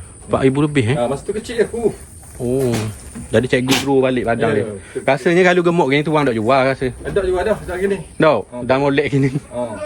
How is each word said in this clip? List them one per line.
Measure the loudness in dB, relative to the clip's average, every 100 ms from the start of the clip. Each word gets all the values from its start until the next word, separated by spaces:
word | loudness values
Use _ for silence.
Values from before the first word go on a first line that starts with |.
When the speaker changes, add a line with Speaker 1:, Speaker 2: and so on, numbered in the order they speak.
| -12 -18
Speaker 1:
Empat | -4 0
ribu | 2 2
lebih, | 0 0 0
eh? | 0
Speaker 2:
Ah, | -2
masa | -4
tu | -6
kecil | -8 -4 -2
aku. | -2 -2 -4 -4 -12 -20 -20 -8
Speaker 1:
Oh. | -4 0 0 -2 -4 -10 -16 -16 -2
Jadi | -2 2
cikgu | 0 2 0
grow | 2 2
balik | 2 0
badan | -2 0 0
Speaker 2:
Ya, | 0
Speaker 1:
dia. | -2
Speaker 2:
betul. | -8 -12 -4
Speaker 1:
Rasanya | 0 2 2 4
kalau | 4 4
gemuk | 2 2 2
gini | 2
tu | 2
orang | 2
tak | 2
jual | 2 2 2
rasa. | 2 0 -4
Speaker 2:
Eh, | -6 -6
tak | -2
jual | 0 0
dah, | 0 -2
tak | -4 -4
gini. | -2 -2 -6
Speaker 1:
Dok, | 2 4 4 -2
Speaker 2:
Ah. | -6
Speaker 1:
dah | -2 2
molek | 2 2 2
gini. | 2 0 -2 -6
Speaker 2:
Ah. | -8 -8 -8